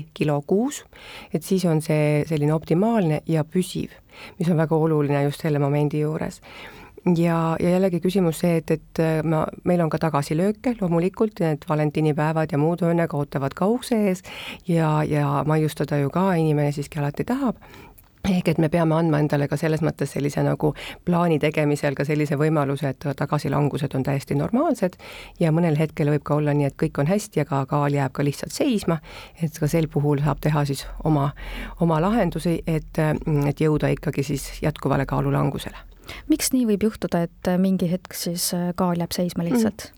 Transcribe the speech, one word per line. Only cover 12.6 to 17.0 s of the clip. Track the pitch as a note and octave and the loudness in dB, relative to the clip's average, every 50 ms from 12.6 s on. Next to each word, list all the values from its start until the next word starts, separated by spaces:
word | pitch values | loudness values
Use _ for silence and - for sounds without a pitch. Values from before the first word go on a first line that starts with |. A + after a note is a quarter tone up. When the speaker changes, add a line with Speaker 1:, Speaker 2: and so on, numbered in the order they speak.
| D3 D#3+ F3 E3+ F3+ | 2 2 2 0 0
Speaker 1:
õnnega | E3+ E3+ E3+ E3+ D#3 - | 2 2 2 0 0 0
ootavad | C#3+ C#3+ - - C#3 C3+ C#3 - | -2 -4 -2 -4 -4 -4 -2 -2
ka | - F3+ G3 | 0 0 0
ukse | - B3 - - A#3+ A3 G#3 G3 | 0 0 0 -2 0 2 2 2
ees | F#3 F#3 - - - - - - - - - | 0 -2 -4 -14 -16 -14 -14 -14 -14 -10 -2
ja, | - E3+ E3 D#3+ D#3 D3+ D3+ D#3 | 0 2 2 4 4 2 2 2
ja | D#3 D3+ D3 D3 C#3+ C#3+ C#3+ C#3+ | 2 0 0 0 2 0 0 2
maiustada | D3+ D#3 D#3 D#3 D3+ - - D3+ C#3+ D3+ C#3+ C#3+ | 2 2 2 2 0 0 -2 -4 -2 0 0 0
ju | C#3 | 0
ka | - E3+ F#3+ G3 F3+ | 0 0 2 2 2
inimene | E3 D#3+ D#3 D3 D3 D3 D3 C#3+ | 2 2 2 2 2 2 0 0
siiski | D3 C#3+ - - | -4 -6 -8 -6
alati | D#3 | -4